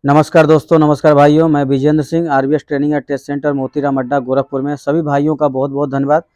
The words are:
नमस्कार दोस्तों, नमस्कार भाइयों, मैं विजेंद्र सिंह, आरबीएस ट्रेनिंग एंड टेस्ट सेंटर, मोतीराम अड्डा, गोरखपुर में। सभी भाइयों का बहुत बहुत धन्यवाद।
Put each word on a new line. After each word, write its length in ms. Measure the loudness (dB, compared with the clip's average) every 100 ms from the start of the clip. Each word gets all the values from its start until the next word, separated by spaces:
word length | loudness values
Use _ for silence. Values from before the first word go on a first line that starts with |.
नमस्कार 420 | 2 2 2 2 4
दोस्तों, 320 | 2 2 2
नमस्कार 340 | 2 2 2
भाइयों, 340 | 4 4 4 2
मैं 160 | 0
विजेंद्र 400 | 0 0 0 0
सिंह, 280 | -2 -4 -2
आरबीएस 320 | -2 0 -2 -2
ट्रेनिंग 260 | -4 -2
एंड 100 | -4
टेस्ट 220 | -4 -8 -6
सेंटर, 280 | -6 -4
मोतीराम 440 | -4 -4 -4 -2 -2
अड्डा, 200 | -2 -4
गोरखपुर 420 | -2 -4 -2 -6
में। 140 | -6 -6
सभी 260 | -4 -2
भाइयों 340 | 0 -2 -2 -2
का 120 | -2
बहुत 240 | -2 -4
बहुत 200 | -4 -4
धन्यवाद। 320 | -4 0 0 -2